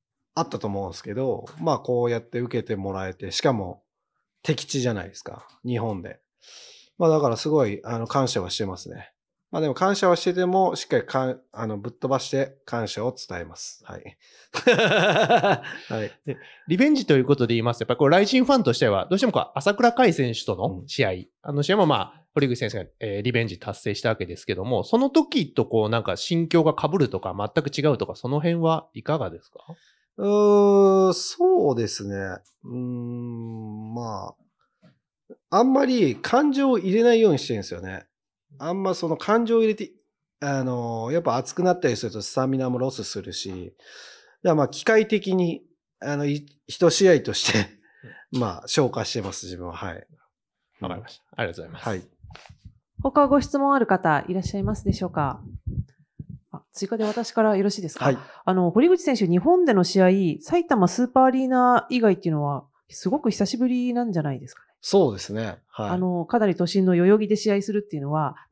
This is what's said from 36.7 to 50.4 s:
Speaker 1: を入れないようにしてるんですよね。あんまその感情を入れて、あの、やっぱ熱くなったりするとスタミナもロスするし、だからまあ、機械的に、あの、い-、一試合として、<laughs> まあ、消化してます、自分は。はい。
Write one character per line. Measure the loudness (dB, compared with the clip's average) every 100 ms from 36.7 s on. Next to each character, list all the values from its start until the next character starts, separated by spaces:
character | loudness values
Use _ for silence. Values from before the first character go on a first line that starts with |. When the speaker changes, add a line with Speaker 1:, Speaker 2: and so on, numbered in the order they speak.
Speaker 1:
を | 2
入 | 2
れ | 2
な | 4
い | 6
よ | 4
う |
に | 2
し | -2
て |
る | -6
ん |
で |
す | -6
よ | -10
ね。 | -10 -12 -16 _ _ _ _ -10
あ | -6
ん | -2
ま | -2
そ | -2 -2
の | -2
感 | 0 2
情 | 2 2
を |
入 | 2
れ |
て、 | 0 -8 _ _ _ _ _
あ | -4 -2
の、 | -2 -4 -4 -6 -4
や | -2
っ |
ぱ | 0 -2
熱 | -4
く | -2
な | 0
っ | 2
た | 0
り | -2
す | -6
る |
と | -6
ス | -4
タ | -2 -2
ミ | -2
ナ | -2
も | -2
ロ | -4
ス | -4
す | -8 -8
る | -10
し、 | -10 -10
だ | -12
か | -14 -18 -20 -20 -20 -20 _ _
ら | 0
ま | 2
あ、 | 0
機 | 0
械 | 2 4 4
的 | 0 0
に、 | 0 0 -4 -12 _ _ _
あ | -6 -4
の、 |
い-、 | -2 -4 -8 _ -18
一 | 2 4
試 | 6 6
合 | 6
と | 2
し | -2 0
て、 | 0 -2 _ _ _
<laughs> | -20 -20 _
ま | -4 -4 -6
あ、 | -4
消 | 0 0
化 | -2
し | -4
て | -6
ま | -6
す、 | -10
自 | -12 -12
分 | -12
は。 |
は | -10 -12
い。 | -12 -18 _ _ _